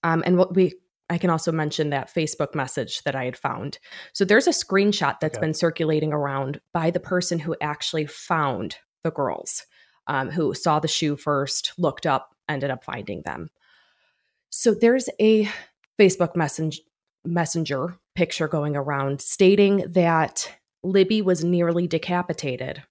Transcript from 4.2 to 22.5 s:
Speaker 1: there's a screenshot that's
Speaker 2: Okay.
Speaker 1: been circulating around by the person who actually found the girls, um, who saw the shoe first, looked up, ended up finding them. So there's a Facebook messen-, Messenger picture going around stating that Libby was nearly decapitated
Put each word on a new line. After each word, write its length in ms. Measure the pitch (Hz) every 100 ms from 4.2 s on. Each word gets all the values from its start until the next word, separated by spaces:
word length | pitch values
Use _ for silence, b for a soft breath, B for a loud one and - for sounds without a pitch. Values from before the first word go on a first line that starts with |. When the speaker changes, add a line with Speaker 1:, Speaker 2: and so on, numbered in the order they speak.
Speaker 1:
there's 220 | 190 214 269
a 40 |
screenshot 680 | 269 - 190 202 202 143 -
that's 160 | 156 127
Speaker 2:
Okay. 100 | 156
Speaker 1:
been 80 |
circulating 580 | 156 170 160 160 156 156
around 460 | 151 143 135 135 147 _
by 180 | 170 165
the 80 | 175
person 400 | - 180 170 170
who 160 | 151 156
actually 460 | 151 147 - 160 151
found 680 | - - 165 147 113 104 - _ _
the 60 | 165
girls, 560 | 160 135 - - - - b b b -
um, 240 | 139 135
who 240 | 156 151
saw 240 | 143 - 151
the 100 | 156
shoe 280 | - 156 143
first, 560 | - 143 135 - - -
looked 300 | 165 135 165
up, 280 | 135 - _ -
ended 220 | 143 139
up 140 | 127
finding 380 | - - 104 90
them. 280 | - 62 156 _ _ _ _ _ _ _ _ _ _
So 220 | - 240
there's 360 | 214 226 254 247 -
a 280 | 220 220 208 B B _ _ _
Facebook 360 | 202 185 170 175
messen-, 420 | 151 - 160 151 _ _ _ _
Messenger 760 | - 170 160 165 156 139 160 180 _
picture 340 | - 165 - 156
going 280 | 156 147 143
around 440 | 139 143 139 139
stating 640 | - - 190 202 202 202 -
that 560 | 175 170 165 156 - - - _ _
Libby 380 | - 190 190 220
was 220 | 190 180
nearly 420 | 170 180 170 170 175
decapitated 960 | 165 - 180 180 160 147